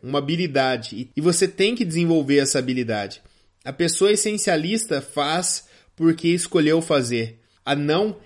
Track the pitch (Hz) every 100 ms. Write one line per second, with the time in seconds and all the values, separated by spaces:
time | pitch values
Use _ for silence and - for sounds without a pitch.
0 | 123 147 139 165 175 135 131 127 110 107
1 | 127 - 160 170 185 - 196 240 196 160
2 | 170 165 139 143 139 139 123 127 117 107
3 | 98 - _ _ _ _ 127 135 170 -
4 | 196 208 214 208 208 165 165 220 220 143
5 | 139 - 143 165 175 - - _ _ _
6 | 165 165 165 175 - 175 151 160 165 147
7 | 120 120 113 113 _ _ - 143 147 160
8 | 214 -